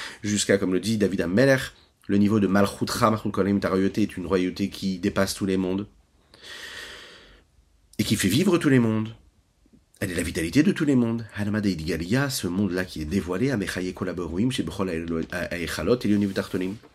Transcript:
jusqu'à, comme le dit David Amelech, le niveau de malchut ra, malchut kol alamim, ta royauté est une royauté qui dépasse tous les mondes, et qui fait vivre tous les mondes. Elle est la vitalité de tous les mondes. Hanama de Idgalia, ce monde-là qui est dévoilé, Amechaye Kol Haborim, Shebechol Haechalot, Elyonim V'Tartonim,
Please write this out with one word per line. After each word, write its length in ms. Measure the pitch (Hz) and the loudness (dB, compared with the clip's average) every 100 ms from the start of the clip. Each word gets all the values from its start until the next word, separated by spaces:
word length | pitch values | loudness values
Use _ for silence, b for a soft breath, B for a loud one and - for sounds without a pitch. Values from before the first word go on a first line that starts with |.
| B B | B B
jusqu'à, 340 | 104 104 - 98 | -2 0 2 2
comme 160 | 92 | 2
le 80 | 92 | -2
dit 160 | 98 110 | 0 0
David 260 | 98 92 | 2 0
Amelech, 500 | 87 98 135 131 - - b _ - | 0 4 6 4 0 -12 b _ 0
le 100 | 101 | 2
niveau 240 | 104 110 | 4 4
de 60 | 95 | 4
malchut 420 | 101 98 - 110 | 4 2 0 -4
ra, 220 | - 113 | 2 2
malchut 200 | 110 107 | 2 -2
kol 160 | 98 95 | 0 2
alamim, 120 | 101 | 2
ta 100 | 92 | 2
royauté 340 | 95 98 110 | 2 2 0
est 140 | 98 - | -2 -2
une 100 | 85 | -2
royauté 440 | 95 90 87 98 | 0 0 -2 -4
qui 280 | - 98 92 | -4 -4 -2
dépasse 340 | 95 101 95 | -2 0 0
tous 100 | - | 0
les 120 | 98 95 | -2 0
mondes, 300 | 92 98 104 _ _ _ B B B B B B B B B B B B B _ _ _ _ - | 0 -2 -6 _ _ _ B B B B B B B B B B B B B _ _ _ _ -4
et 60 | |
qui 120 | 107 107 | 0 2
fait 120 | 95 | 2
vivre 280 | 113 185 170 | 4 4 4
tous 140 | 147 | 6
les 80 | 131 | 6
mondes. 360 | 113 110 110 110 _ _ _ _ _ - _ - | 4 2 -4 -10 _ _ _ _ _ -20 _ -8
Elle 100 | 101 | -6
est 60 | 85 | -4
la 60 | |
vitalité 400 | 80 90 82 127 | -4 -2 0 4
de 100 | 170 | 4
tous 120 | - | 2
les 120 | 147 131 | 2 2
mondes. 280 | 117 117 110 | 2 -2 -6
Hanama 280 | 101 104 107 | -6 -4 0
de 80 | 101 | 0
Idgalia, 580 | 85 78 82 87 123 139 | -2 -2 -4 0 0 0
ce 180 | 131 92 | -2 -4
monde-là 380 | 92 101 90 | 0 0 0
qui 160 | 92 - | -4 -6
est 60 | 76 | -4
dévoilé, 460 | 95 85 92 131 | -2 -2 -2 0
Amechaye 420 | 120 90 92 90 | -2 -2 -4 -4
Kol 140 | 90 92 | -4 -6
Haborim, 420 | 85 85 85 123 | -6 -4 -2 0
Shebechol 400 | 131 80 78 92 82 82 82 - | 0 -4 -4 -4 -4 -4 -4 -4
Haechalot, 680 | 90 - 87 82 - 85 123 | -6 -6 -6 -6 -2 0 0
Elyonim 280 | 104 101 101 | 2 2 2
V'Tartonim, 460 | 95 92 92 92 110 - | -2 -4 -4 -4 -8 -14